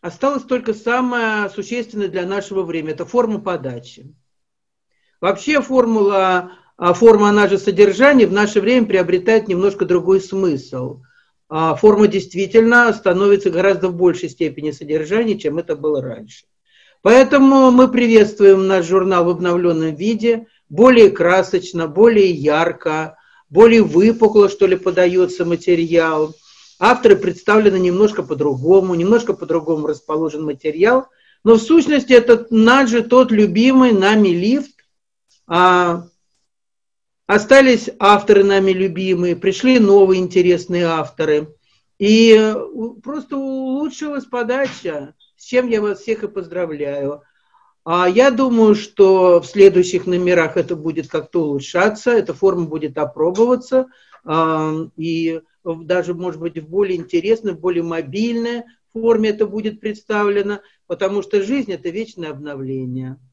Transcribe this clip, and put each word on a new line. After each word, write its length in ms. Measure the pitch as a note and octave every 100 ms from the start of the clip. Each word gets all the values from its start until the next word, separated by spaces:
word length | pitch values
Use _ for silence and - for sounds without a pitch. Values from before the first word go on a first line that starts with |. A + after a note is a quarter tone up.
осталось 420 | E3+ - C4+ C#4+
только 320 | C4+ B3+ B3 G#3+
самое 720 | A#3 B3 B3 A#3+ A3+ G#3+ G3+
существенное 580 | G3+ G3 A#3+ A3+ G#3 G3
для 200 | F#3 F3+
нашего 340 | G3 F#3+ F#3+
времени — 320 | E3+ E3 D#3
это 120 | D3+ E3+
форма 340 | A#3+ A3+ G#3
подачи. 720 | - F3 C3 B2 - - C3 _ _ _ _ _ _ _ _ _ _ _
Вообще 400 | F3 G3 - D4+
формула, 880 | - C4 A#3 A3 G3+ G3 F#3+ F3+ F3+ - _ _
а, 160 | F3
форма, 360 | F3 A3+ G#3+ G#3
она 180 | G#3 G3+
же 100 | G3
содержание, 720 | G#3 F3+ G3+ G3 C#4 C#4 G3
в 40 |
наше 300 | F#3+ G#3 G#3+
время 240 | G3 B3+ G#3+
приобретает 600 | F#3+ E3+ F3+ F3+ A3+ G#3+
немножко 380 | F3+ G3 G3 E3+
другой 360 | F3 E3 F#3+
смысл. 800 | F#3+ G3 F#3 C#3 - C3 B2+ - _ _ _ _ _
А, 220 | D#3 D#3+ D3
форма 320 | G#3+ G#3 G#3
действительно 880 | G3 F#3 E3+ F#3+ A3+ A3+ A#3+ A#3+
становится 560 | A3 F#3+ F3+ G3+ G3 F#3+
гораздо 400 | E3 G3 F#3 F#3
в 60 | E3+
большей 340 | F3+ D#3+ E3
степени 400 | - D#3+ D3+ D3+
содержанием, 680 | C#3+ D3 D3+ D#3 G#3 A3+ G3+
чем 180 | D3+ D#3
это 180 | E3+ D3
было 240 | D3+ D3
раньше. 460 | B2+ A2+ G#2+ - _ _ _ _ _ _
Поэтому 680 | - B3 B3+ C#4+ C4+ C4+ C4
мы 160 | B3 B3+
приветствуем 800 | B3 A#3+ A3+ G#3 - G3+ F#3+ F#3+
наш 180 | F#3+ E3
журнал 400 | F#3+ F#3 F3+ E3+
в 40 |
обновленном 640 | E3+ F3 F3 F3 E3 D#3+ D3
виде, 500 | G3+ A3 A#3 A3+ A3+ _ _
более 400 | D3 B3 A#3+ G3+
красочно, 800 | G3 E3+ F#3 F#3+ F#3 F3+ E3+ D#3+
более 420 | D3+ A#3 A3 F#3+
ярко, 880 | D#3+ D3 D3+ E3+ - E3 D#3 D#3+ _ _ _ _
более 320 | D3+ A3+ A#3
выпукло, 680 | F3+ D#3+ G#3+ A3+ A3 G#3+ G3
что 200 | G3+ G3
ли, 80 | F3+
подается 680 | F#3 F3+ F3+ F#3 F3+ -
материал. 920 | E3+ E3+ - E3+ E3 E3 D#3+ D#3 D#3 D#3 _ _ _ _
Авторы 380 | G3 B3+ A#3 F#3+
представлены 640 | F#3 E3+ - G#3+ G#3 F#3+
немножко 420 | F3+ F3+ G#3 G#3
по-другому, 720 | C3+ D3 D3 C3+ D3 G3 F#3
немножко 400 | E3+ F3+ A3+ A3+
по-другому 540 | - D#3 E3 D#3 D#3 D3+
расположен 580 | D3 _ D#3 D#3+ D3+ D#3
материал. 640 | C#3 D#3 D3+ G3+ B3+ C4 _ _ _
Но 120 | G3+ A3+
в 60 |
сущности 500 | A3 E4 - D4 -
это 320 | B3 A#3+ A#3 A#3
наш 400 | A3+ A3 C4 C4
же 100 | A#3
тот 300 | A3+ B3 B3+
любимый 600 | G#3+ G#3 F3 B3 C4 B3+
нами 380 | G#3 F#3+ G#3+ G3+
«Лифт». 460 | F3 G3+ C4+ C4+ _ _ _ _ _ _ _ _
А, 580 | E3 F3+ F3+ F3 E3+ E3+ _ _ _ _ _ _ _ _ _ _ _ -
остались 640 | G#3 G#3 C#4 C4 A#3 - -
авторы 440 | G3+ G#3 G#3 G3+
нами 280 | G3 G3 F#3+
любимые, 640 | F#3 F#3+ E3 F#3+ F3+ F3+ E3+
пришли 440 | F#3+ F#3+ B3+ B3+
новые 420 | G#3 G3+ F#3+ F#3
интересные 640 | F3+ F3+ F3+ F3 F3 F3 E3+
авторы. 720 | D#3+ D3+ - D#3 D3+ D3+ _ _ _ _ _
И, 360 | G3+ A3 A3+
э, 220 | A3 A3 G#3+
у-, 380 | - B3 A3+ B3+
просто 400 | A#3+ D4 B3+ C#4
улучшилась 920 | C4+ C4 C4 C4+ D4+ - D4+ C#4+ -
подача, 880 | B3 A#3 B3+ C4+ - F3+ D3+ C#3 _ _ _
с 80 |
чем 240 | - B3 B3
я 120 | A3
вас 180 | G#3 G3
всех 240 | - A3
и 40 | G#3
поздравляю. 960 | G3+ E3+ E3+ E3+ D3 C#3+ C#3+ C#3 C#3+ _ _ _ _ _ _
А 240 | - F3 F3+
я 220 | F#3+ C4+
думаю, 440 | A#3 C4+ A#3 A3 G#3
что 640 | - - G3 F#3+ F3+ F3
в 40 | E3+
следующих 600 | G3+ G3 F3+ F3+ F3+ F#3
номерах 500 | F3+ F3+ F3+ D#3+ F3+
это 200 | E3 E3
будет 320 | D#3 D#3 D3+
как-то 360 | D#3+ D#3 F3
улучшаться, 680 | D3+ C#3 C#3 F3 G#3 G#3+ A#3+
эта 220 | A#3 -
форма 320 | - G3 F3+ D#3+
будет 320 | D#3 D3+ D#3
опробоваться, 880 | D3 - E3 F#3+ A#3 B3 B3+ C4 B3+ _ _ _
а, 500 | - D#3+ D#3+ D#3 D#3 D#3 D#3+ -
и 440 | E3 E3 E3 E3 _ _ F3+
в-, 120 | E3 D#3+
даже, 280 | F3+ F3
может 260 | E3+ F3+ D#3
быть, 180 | E3+ D#3+
в 120 | D3+
более 280 | F3+ G3+ F3+
интересной, 560 | D#3+ F3 F#3 A3+ A3
в 60 | E3
более 240 | F3+ E3+
мобильной 800 | E3+ E3 C#3+ F#3+ A3+ A#3 A#3 A#3+ A#3 _ _
форме 360 | A3+ A3+ A3+ A3
это 160 | G#3 G#3+
будет 340 | G#3 G#3+ G#3+
представлено, 800 | G#3+ G#3+ _ G#3+ G#3 G3+ G3+ G3+ _ _ _
потому 340 | F3 G3 G3+
что 200 | F#3+ G#3
жизнь — 280 | G3 C#4 G#3+
это 160 | E3+ E3+
вечное 420 | F3+ A3 F#3 D#3+
обновление. 840 | C#3 D3 C#3 C3 C3+ B2+ B2+ C3 C3 _